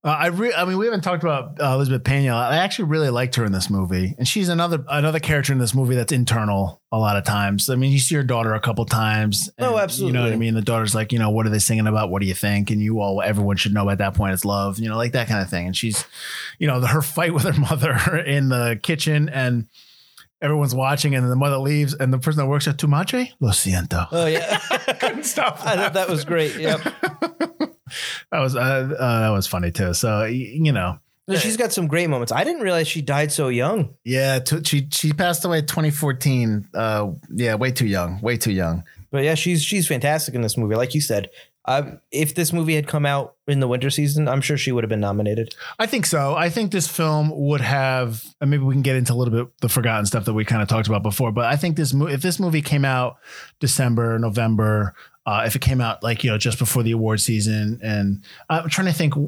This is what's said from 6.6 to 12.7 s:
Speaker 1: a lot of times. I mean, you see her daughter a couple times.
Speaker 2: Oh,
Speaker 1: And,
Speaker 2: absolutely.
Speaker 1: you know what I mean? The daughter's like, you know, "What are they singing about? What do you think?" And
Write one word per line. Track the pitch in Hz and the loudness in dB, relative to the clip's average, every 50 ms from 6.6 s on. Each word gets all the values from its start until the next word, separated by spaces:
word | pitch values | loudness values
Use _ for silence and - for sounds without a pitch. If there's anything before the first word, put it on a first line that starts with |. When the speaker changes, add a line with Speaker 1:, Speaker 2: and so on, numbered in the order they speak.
| 98 90 - - _ _ | 0 -2 -4 -8 _ _
Speaker 1:
a | - 110 | 0 2
lot | 110 - 104 101 | 2 2 2 2
of | 90 | 0
times. | - 104 104 101 101 101 98 - - | 0 0 0 0 0 0 0 0 0
I | 131 | 0
mean, | 127 131 135 | 2 2 4
you | 139 139 | 4 4
see | 127 - 160 | 2 2 0
her | 151 139 | 0 0
daughter | 123 123 117 117 113 110 | 0 0 0 0 0 0
a | 107 | 0
couple | - 120 107 107 117 | 0 -2 0 0 0
times. | - - 113 110 107 107 107 110 104 101 101 - - - - | 0 0 0 2 2 2 2 2 0 0 -2 -4 -6 -4 -2
Speaker 2:
Oh, | 240 254 233 | -2 0 2
Speaker 1:
And, | 214 | 2
Speaker 2:
absolutely. | 202 185 - - - - 127 | 0 0 -2 -2 -2 0 0
Speaker 1:
you | 123 | 0
know | 120 | 0
what | 117 110 | 0 0
I | 113 | 0
mean? | 113 113 113 | 0 0 0
The | 113 | 0
daughter's | 104 107 117 113 110 107 - | 0 0 0 0 0 0 0
like, | 110 110 107 | -2 -2 0
you | - 117 | 0 0
know, | 110 107 | 2 2
"What | 107 110 113 110 | 2 2 2 2
are | |
they | 104 107 | 2 2
singing | 107 - 117 110 110 110 | 2 2 2 2 2 2
about? | 107 107 110 92 | 2 0 0 0
What | 90 98 | -2 -2
do | 98 95 | -2 -2
you | 90 | -2
think?" | - - 104 101 101 101 | -2 -2 0 0 0 0
And | - | 0